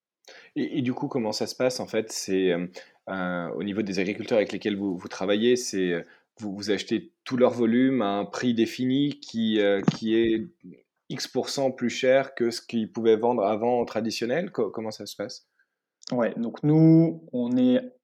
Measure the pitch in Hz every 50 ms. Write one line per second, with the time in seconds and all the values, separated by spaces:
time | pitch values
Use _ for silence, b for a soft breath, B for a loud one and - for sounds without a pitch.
0 | _ _ _ _ _ B B B B B B 143 127 - - 160 123 127 123 -
1 | 147 135 - 127 110 107 107 - 117 - - - 127 127 127 - 98 - - 110
2 | 110 - - - - 101 95 95 95 92 85 87 90 90 B B B B B B
3 | B 95 95 95 90 90 90 87 85 82 - - 95 101 95 107 107 95 92 98
4 | 92 98 101 - - - 123 107 101 - - 90 - 107 101 98 101 98 90 90
5 | - - - - 95 98 101 107 113 123 127 123 123 - 104 95 92 90 87 85
6 | - b b b b b _ - 110 104 95 101 98 107 101 95 - - 113 101
7 | - - _ _ - - 127 123 120 113 117 117 117 113 117 123 131 135 135 120
8 | 104 101 101 101 98 95 - - 123 123 117 110 113 110 - - 127 127 131 139
9 | 143 147 139 - - - - 113 113 110 107 104 101 101 101 98 95 - - -
10 | 113 110 110 113 117 113 110 110 110 - - _ - 90 73 - _ _ _ _
11 | _ - 143 131 - - - 127 107 - - 139 135 131 113 - 123 117 - -
12 | 131 127 131 139 135 - - - 117 120 117 - - - - 113 110 - - 117
13 | 113 113 110 107 117 120 123 117 98 98 110 104 113 120 123 120 117 - - 110
14 | 117 110 101 - 117 117 131 165 190 185 - 135 110 - - 117 110 110 107 -
15 | 104 - - - 101 - - - _ _ _ _ _ _ _ _ _ _ _ _
16 | - - 127 123 113 101 - 117 117 113 113 - - 147 156 156 160 160 160 160
17 | 165 160 165 - - - - 123 120 120 123 127 254 254 247 - - - - _